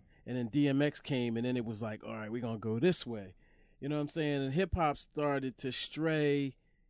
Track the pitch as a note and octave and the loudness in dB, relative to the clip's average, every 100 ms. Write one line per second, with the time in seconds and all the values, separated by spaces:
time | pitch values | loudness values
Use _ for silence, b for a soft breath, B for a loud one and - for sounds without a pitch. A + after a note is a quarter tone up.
0 | b b - B2 A#2 C#3+ C#3+ C3+ D3 - | b b -6 -4 0 2 4 4 2 0
1 | - C3 A#2+ A#2 B2 B2+ A#2 G#2+ A2+ G#2+ | -2 0 2 0 0 0 -2 -4 -6 -6
2 | A2 A2 G#2+ A#2+ A2+ A2+ A2 A#2 F3 F3 | -8 -8 -6 -4 -4 -4 -2 4 4 4
3 | B2 A2 F#2+ - b b b b C#3 D3+ | -2 -6 -8 -18 b b b b -4 -2
4 | D3 E3 D3+ C#3 C3+ D3+ F#3+ F#3 D#3 C3+ | -2 0 0 0 0 0 0 2 0 0
5 | - D3+ D3 C#3 C3 - C3 - - D3+ | -6 -2 0 0 -2 -4 -6 -4 -4 -2
6 | D#3+ D#3 D3 C#3+ C#3 - _ _ | 0 2 4 2 0 -6 _ _